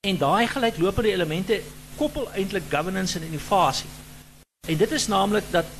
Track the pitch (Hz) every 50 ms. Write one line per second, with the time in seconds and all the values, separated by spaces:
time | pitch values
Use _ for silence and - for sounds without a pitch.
0 | - 196 190 151 147 139 175 208 233 226 - 269 240 226 175 151 165 190 190 -
1 | - 214 190 185 170 156 156 175 190 190 220 185 - - - - - - - -
2 | 294 294 - 302 247 - - 202 196 190 196 190 156 - 147 143 160 185 190 190
3 | 190 180 - 175 160 165 160 143 - - 208 190 170 135 135 - - - - -
4 | - - - - - - - - - _ _ _ - - 160 156 208 233 311 285
5 | - 220 202 190 196 202 208 208 - - - 170 165 - -